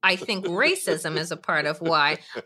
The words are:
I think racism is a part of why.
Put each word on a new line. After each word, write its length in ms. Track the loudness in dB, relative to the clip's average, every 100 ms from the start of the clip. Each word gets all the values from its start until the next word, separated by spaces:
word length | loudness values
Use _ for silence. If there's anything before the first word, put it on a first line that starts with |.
I 120 | 2 2
think 300 | -2 -4 -2
racism 680 | 2 2 2 -2 -2 -2 -4
is 140 | -4
a 60 | -6
part 280 | -2 0 0
of 140 | -2
why. 380 | 0 4 4 2 -6 -12